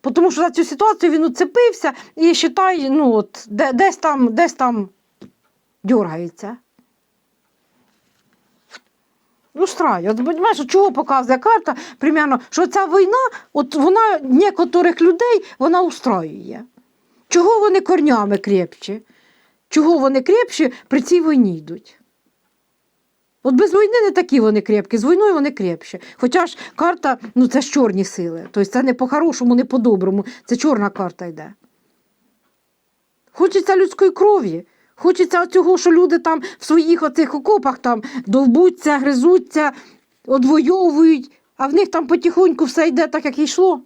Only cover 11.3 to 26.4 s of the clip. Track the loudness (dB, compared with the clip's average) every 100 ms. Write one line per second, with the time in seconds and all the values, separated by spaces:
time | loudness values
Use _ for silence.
11.3 | -2 2 0 0 -8 -12 -4 -2 0 0
12.3 | -2 -4 -4 -2 -2 0 2 2 2 -2
13.3 | -6 _ -6 -4 0 2 2 2 0 0
14.3 | 2 2 0 0 2 0 2 2 2 2
15.3 | 0 -2 -4 0 0 0 -4 -4 -4 -6
16.3 | -12 -16 -18 -20 _ _ _ _ _ _
17.3 | 0 2 2 2 0 0 0 2 0 0
18.3 | -4 0 -2 -2 -10 -14 -14 _ _ _
19.3 | _ _ _ _ 0 2 2 2 0 2
20.3 | 0 0 -2 -4 -4 _ -4 0 0 2
21.3 | 2 0 -2 -12 -18 _ _ _ _ _
22.3 | _ _ _ _ _ _ _ _ _ _
23.3 | _ -2 2 2 2 2 2 0 0 0
24.3 | 2 2 0 0 -2 -2 -4 0 2 2
25.3 | 2 -2 -4 -6 -6 -12 -20 -20 -6 -2
26.3 | 0